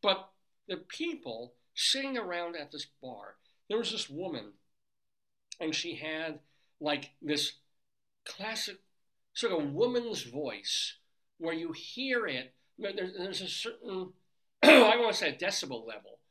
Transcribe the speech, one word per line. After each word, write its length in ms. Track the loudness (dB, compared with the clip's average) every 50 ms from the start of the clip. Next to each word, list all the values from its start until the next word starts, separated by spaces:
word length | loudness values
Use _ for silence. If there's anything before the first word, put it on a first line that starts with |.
but 280 | 4 2 2 2 -2 -12 _ _ _ _ _ _ _ -10
the 100 | -10 -10
people 760 | -10 _ -8 -4 -4 -4 -4 -6 -8 -10 -8 -8 -10 -12 -16 _ _ _ _
sitting 420 | -2 0 2 2 0 0 -2 -4 -4
around 380 | -4 -4 -4 -4 -4 -4 -6
at 160 | -8 -10 -10
this 160 | -10 -12 -12 -12 _ _
bar, 340 | -14 -12 -12 -12 -14 -18 -20 _ _ _ _ _ _ _
there 80 | -2 -2
was 140 | 0 -2
this 180 | -4 -4 -6 -6
woman, 440 | -6 -8 -6 -6 -6 -8 -8 -10 -18 _ _ _ _ _ _ _ _ _ _ _ _ _ _ _ _ _ _ _ -12 _
and 140 | -4 -2 -2
she 220 | -2 -2 -4 -6
had, 440 | -8 -6 -6 -6 -4 -6 -6 -8 -10 _ _ _ _ _ _ _ _
like, 320 | -2 0 0 0 -2 -10 _ _
this 320 | -4 -2 0 0 0 -2 -4 -8 _ _ _ _ _ _ _ _ _ _ _ _ _
classic 540 | -16 -10 -8 -6 -6 -4 -6 -6 -8 -8 -12 _ _ _ _ _ _ _ _ _ _ _
sort 200 | -2 0 0 2
of 200 | 2 0 0 2
woman's 500 | 2 2 4 2 0 0 -2 -6 -6 -8
voice 720 | -8 -6 -6 -6 -6 -6 -6 -4 -2 -2 -2 -2 -4 -6 -12 _ _ _ _ _ _ _ _
where 140 | -4 -4 -2
you 180 | -2 -4 -6 -8
hear 520 | -8 -10 -14 -8 -6 -2 0 0 0 0 0
it, 260 | -2 -4 -6 -8 _ _ _ _ _ -6
there, 160 | -6 -6 -4
there's 480 | -4 -4 -4 -4 -6 -6 -4 -4 -6
a 60 | -6 -6
certain, 640 | -6 -6 -6 -8 -8 -10 -10 -8 -6 -6 -6 -8 -10 _ _ _ _
<clears throat> 280 | _ _ _ _ _ 10
I 280 | 12 12 12 12 10
don't 100 | 8 6
wanna 120 | 4 2 2
say 160 | 2 0 0
a 80 | -2 0
decibel 500 | -2 -2 -2 -2 -6 -6 -8 -10 -8 -10
level 320 | -12 -12 -14 -18 -20 -20 _ _